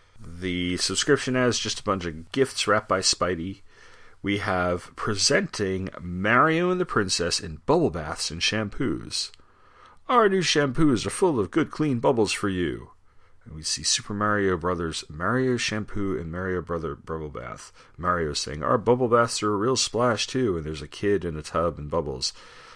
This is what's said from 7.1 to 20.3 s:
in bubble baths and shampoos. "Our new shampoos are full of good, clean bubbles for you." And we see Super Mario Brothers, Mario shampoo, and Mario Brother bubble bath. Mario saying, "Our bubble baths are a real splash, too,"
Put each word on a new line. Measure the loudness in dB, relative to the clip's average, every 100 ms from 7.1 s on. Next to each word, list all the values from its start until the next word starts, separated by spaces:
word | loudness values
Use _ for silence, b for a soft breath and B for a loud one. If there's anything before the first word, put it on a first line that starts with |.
| 0 0 -2
in | -4 -4 2
bubble | 2 2
baths | -2 -6 -6 -6
and | -2
shampoos. | 0 0 -2 -2 -2 -2 -4 -6 -6 -10 B B B B B B 2
"Our | 4 6
new | 4
shampoos | 2 2 2 4 4 4 0
are |
full | 0 2 2
of | 0
good, | 0 0
clean | 0 0 2
bubbles | 2 4 2
for | 0 -2
you." | 0 -2 -4 -10 -20 -20 b b b
And | -16
we | -10
see | -6 -4
Super | -2 -2 -2
Mario | -2 0 2 2 2
Brothers, | 0 -2 -2 -6 -10
Mario | -6 -2 0 2 0
shampoo, | -2 -4 -4 -2 -2 -2
and | -4
Mario | -6 -2 -4
Brother | -4 -4 -4
bubble | -8 -8 -8 -8
bath. | -10 -12 -14 -18 -20 B B
Mario | 0 2 0
saying, | -2 -6 -2
"Our | 2 2
bubble | 4 4 4
baths | 4 2 0
are | 0
a | 2
real | 2 0
splash, | 0 2 2 0
too," | -2